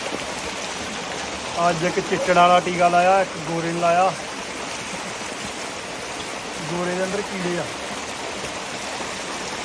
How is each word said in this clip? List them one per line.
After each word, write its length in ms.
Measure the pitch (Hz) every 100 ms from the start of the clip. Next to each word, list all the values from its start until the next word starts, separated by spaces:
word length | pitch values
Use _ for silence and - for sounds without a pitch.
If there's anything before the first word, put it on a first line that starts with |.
| - - - - - - - - - - - - - - - - 175
ਅੱਜ 140 | 165
ਇੱਕ 160 | 175 190
ਚਿੱਚੜ 360 | - 175 180 180
ਵਾਲਾ 240 | 175 180
ਟੀਕਾ 280 | 180 180 175
ਲਾਇਆ, 340 | 175 180 196
ਇੱਕ 300 | 185 170 156
ਗੋਰੇ 200 | 165 170
ਨੂੰ 100 | 170
ਲਾਇਆ। 320 | 170 175 185 165 - - - - - - - - - - - - - - - - - - - - - - - - 156
ਗੋਰੇ 240 | 175 180 180
ਦੇ 80 |
ਅੰਦਰ 180 | 185 202
ਕੀੜੇ 380 | 202 196 175 170
ਆ। 40 | 151 - - - - - - - - - - - - - - - - - - -